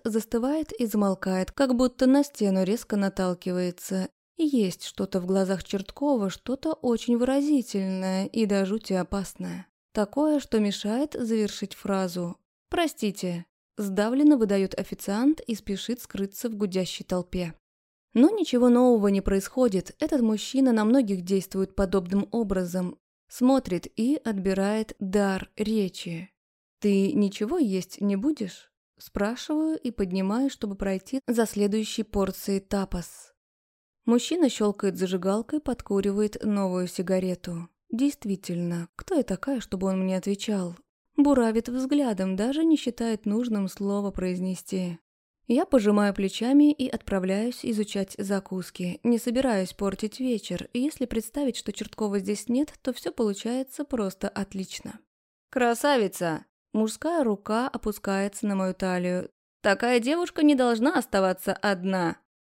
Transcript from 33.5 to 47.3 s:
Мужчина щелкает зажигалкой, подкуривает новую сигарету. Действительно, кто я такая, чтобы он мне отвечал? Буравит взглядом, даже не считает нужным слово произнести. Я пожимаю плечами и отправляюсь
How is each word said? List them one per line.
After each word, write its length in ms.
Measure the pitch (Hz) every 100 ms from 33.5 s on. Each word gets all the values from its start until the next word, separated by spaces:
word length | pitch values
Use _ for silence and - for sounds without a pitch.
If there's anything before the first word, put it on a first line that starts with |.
| _ _ _ _ _
Мужчина 460 | - 240 240 339 277
щелкает 480 | - 208 202 196 180
зажигалкой, 640 | 185 185 185 208 233 302
подкуривает 840 | 285 - - 202 196 202 214 -
новую 420 | 214 202 190 180 180
сигарету. 840 | - 180 185 185 175 - 170 170 _ _
Действительно, 960 | 233 285 - 208 190 - 175 175 170 170 -
кто 180 | -
я 80 | 339
такая, 380 | 240 185 - 262
чтобы 260 | - 190 190
он 140 | 190
мне 180 | 185 185
отвечал? 580 | 196 196 - 208 175 175 _ _ _ -
Буравит 460 | 285 262 226 220 233
взглядом, 640 | 247 262 285 262 190 190
даже 300 | 190 233 285
не 120 | 330 302
считает 500 | 247 - 233 214 208
нужным 420 | 214 247 208 190
слово 420 | - 196 202 202
произнести. 880 | 190 185 180 185 185 - 190 180 170 _ _ _ _ -
Я 200 | 240 370
пожимаю 480 | 262 202 208 202
плечами 580 | 196 190 - 233 285 294
и 160 | 294 254
отправляюсь 760 | 226 - 196 185